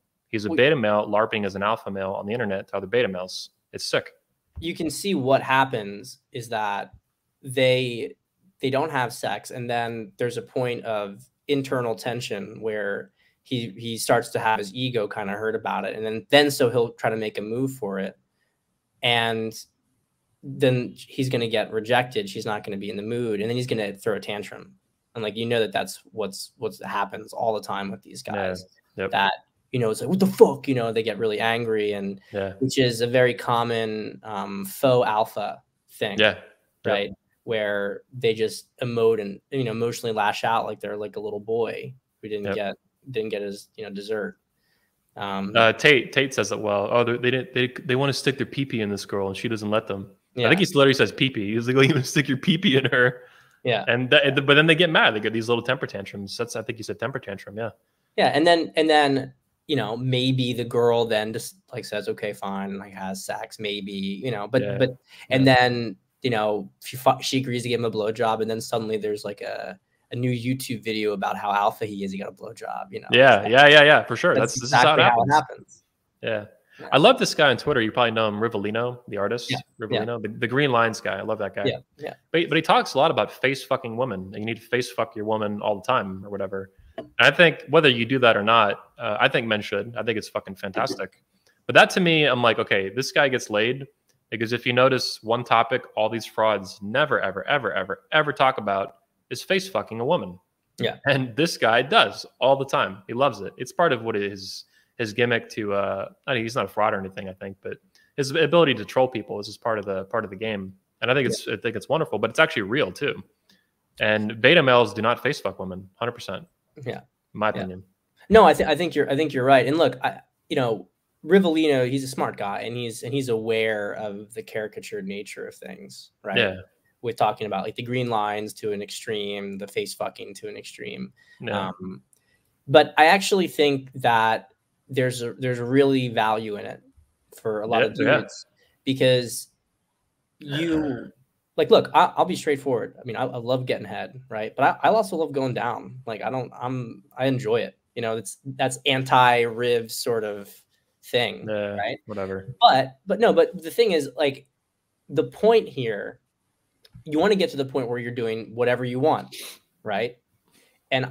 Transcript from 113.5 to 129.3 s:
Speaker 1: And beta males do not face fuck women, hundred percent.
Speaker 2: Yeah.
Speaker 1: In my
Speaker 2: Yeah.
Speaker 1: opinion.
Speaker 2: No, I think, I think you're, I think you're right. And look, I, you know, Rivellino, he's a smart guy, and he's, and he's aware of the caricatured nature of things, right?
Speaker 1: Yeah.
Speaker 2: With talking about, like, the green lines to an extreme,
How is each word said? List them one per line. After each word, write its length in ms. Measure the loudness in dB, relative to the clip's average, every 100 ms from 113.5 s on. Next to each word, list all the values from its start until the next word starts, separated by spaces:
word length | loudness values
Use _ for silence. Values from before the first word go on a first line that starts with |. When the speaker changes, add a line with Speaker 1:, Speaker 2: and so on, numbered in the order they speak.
| _ _ _ _ -2
Speaker 1:
And 420 | 2 2 0 2
beta 220 | 4 6
males 320 | 6 4 4
do 80 | 0
not 200 | -2 0
face 180 | -2 -4
fuck 180 | -6 -8
women, 300 | -10 -10 -14
hundred 180 | -8 -8
percent. 340 | -8 -12 -12 -14 _ _ -16
Speaker 2:
Yeah. 140 | -12 -12
Speaker 1:
In 420 | _ _ _ -2
my 60 | -2
Speaker 2:
Yeah. 40 |
Speaker 1:
opinion. 340 | -2 -8 -12 -18 _ _ _ 6
Speaker 2:
No, 160 | 8
I 100 | 8
think, 140 | 6 2
I 80 | 0
think 180 | 0
you're, 160 | 0 0
I 60 | 0
think 160 | 0
you're 120 | 2
right. 220 | 6 6 6
And 100 | 4
look, 200 | 2 2
I, 160 | -6 -6 _ _ -6
you 80 | -2
know, 320 | 0 -2 -6 _ _ _
Rivellino, 640 | 4 4 6 4 4 4 2
he's 140 | 0
a 60 | -4
smart 280 | -4 -4 -4
guy, 240 | -6 -6
and 120 | -6 -6
he's, 260 | -8 -8
and 100 | -6
he's 160 | -4 -2
aware 640 | -2 0 0 0 -2 -4
of 400 | -6 -8 -10 -14
the 100 | -16
caricatured 640 | -10 -8 -8 -10 -12 -10 -8
nature 400 | -10 -12 -14 -14
of 80 |
things, 580 | -14 -18 -18 -18 -20 -20 _
right? 160 | -4 0
Speaker 1:
Yeah. 180 | 0 -2 -14 _ _ _
Speaker 2:
With 140 | -10 0
talking 300 | 0 0 -4
about, 180 | -4
like, 100 | -6 -8
the 60 |
green 260 | -6 -4 -2
lines 440 | -2 -2 -4 -8
to 180 | -8 -6
an 80 | -6
extreme, 800 | -8 -12 -8 -6 -6